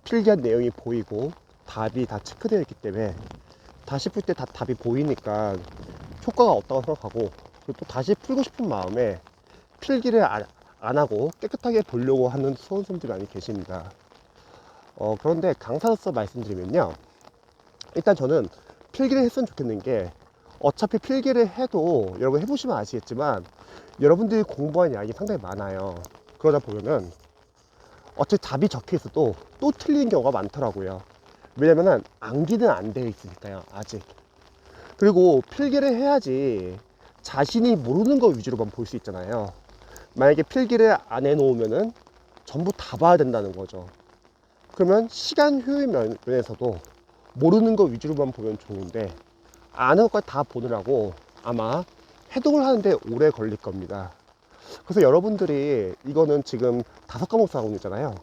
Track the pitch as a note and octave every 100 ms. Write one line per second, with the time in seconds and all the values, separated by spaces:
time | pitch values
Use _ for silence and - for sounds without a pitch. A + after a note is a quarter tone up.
0 | - A#3 G#3+ G3+ A#2+ A#2 A#2+ - A#2+ A#2+
1 | G2+ G#2 C#3 - _ _ - A2 A2 A#2+
2 | A#2+ G#2 - - A3 G#3+ D3 - G#2+ G2
3 | G#2+ F2 - - - - - - - C#3
4 | - G#3+ F#3+ F3+ - - B2 A#2+ A#2 B2+
5 | D3+ B2 - G#2 G#2+ F#2+ - - - -
6 | - - - - A#3 A#2+ - C3 B2 D3+
7 | G#2+ A2+ G#2 - - - - - - B2
8 | C3 G#3 - C4+ C4 - G#3+ G#2+ F#2 A2+
9 | A#2 F2+ - _ _ - _ _ - C4+
10 | B3 A3+ E3 G#2+ G#2 _ - _ G#2+ C#3
11 | D3 G#2 C#3+ - G#3+ - B3 A3+ G#3 A#2+
12 | B2+ C3+ B2+ C3+ C3+ C3+ - G3 G3 F3+
13 | A#2+ F#2+ G2+ G2+ F#2 G2+ F2+ F#2 F2+ -
14 | _ _ _ _ - - - - - -
15 | G#2+ G#2+ D3+ E3 F3+ C#3 - C#3 A3+ A3
16 | F#3+ B2+ G#2 B2 G#2 F#2 F#2 - G2+ D2+
17 | _ _ - _ _ _ _ _ - E3
18 | G#3 E3+ F3 D#3+ F2 - - - - -
19 | C4+ C4+ B3 C4 A#3+ - B2 G#2+ C3 A#2
20 | F2+ - _ _ _ - C#3+ - G#3+ A3
21 | - C4+ C4 B3 A3 A3+ B3+ F#3 E3 D3
22 | F#2+ F#2 C3 C#3+ G#3+ C#4+ B3+ D3 G#2+ A#2
23 | - A#2+ D3 G#2 F2 - - - - -
24 | C#3+ E3+ A3 A3 G#3 - D3+ D#3 E3+ A2+
25 | G#2+ A#2+ G#3+ G3 F2+ G2 G2 F#2+ F#2+ F2
26 | F2 - _ - D#3 C#3+ C3+ G#2 G#2+ C#3+
27 | F2+ - _ _ _ _ _ _ - -
28 | - - - G3+ - C3+ E3+ A#2+ - F3
29 | - D#3 C3 F#2 - - C#4 - - D4
30 | B3 F3 B2 A#2+ G2 D3 B2 G2 F#2+ F#2
31 | - - - - - - D#3 D#3+ F#3+ B2+
32 | - _ A2 C3 D#3+ A3 A3+ F#2+ G#2 A#2
33 | A#2+ G2+ G2 F2+ G#2 F#2+ F2 G2 G#2 A2
34 | - - _ _ - _ - - - -
35 | G3+ F3+ F3+ D3+ - - C#4+ C#4 C#4 A#3
36 | C#4+ C#4+ C#3 C3 C#3 G#2 F#2 F#2 _ _
37 | - _ - C3 C#3+ A3+ A#3+ G#3 A#2 D3+
38 | A3 C#4 A#3 B2+ G#2+ A#2+ G#2 - A2+ A#2
39 | - F#2 F2+ A#2 G2+ - - - - -
40 | - A#2+ C3+ D3 D#3 C4 A#3 A#3+ A3 F#3+
41 | - A#2+ C#3 D3 C3+ A#2+ A2 B2 A3 -
42 | - _ _ - - C#3+ F3 - - -
43 | E3 F3 C3 A#2 G2+ F#2 F#2+ F#2 F#2 _
44 | _ _ _ _ _ _ _ - F3+ G#3
45 | A3+ - - - D4 C#4 B3 C#4+ C4+ D3
46 | A2 A2+ - B2 A#2 A2 B2 F2+ - -
47 | _ _ - B2+ D#3 G#3+ A3+ G#3+ F3 A#2
48 | D3+ D3 C3+ B2 A2 G#2+ - G2 F2+ A2+
49 | G2+ - _ _ _ _ _ - B2+ F3+
50 | A3+ G#3 - C3+ C#3+ B2 A#2+ A2+ G2 C3
51 | G#2 E2 - - A2+ A#2+ A2 D3 F3+ _
52 | _ - - C4 D4 D4 C4 A#3+ G3 E3
53 | A2 A#2 D3+ B2+ A2 G#2 - F#2+ F2+ G2
54 | F#2+ - _ _ _ - - - - F#3
55 | C#3+ D#3 G#3 G3+ F3+ C#3+ C#3+ C3 F#2+ -
56 | C3 D3 D#3 D3 - A#2+ B2 A#2+ A#2 -
57 | - A#2 - A3+ G#3 C3+ A2 G#2 G2 G2+
58 | C#3+ F#2+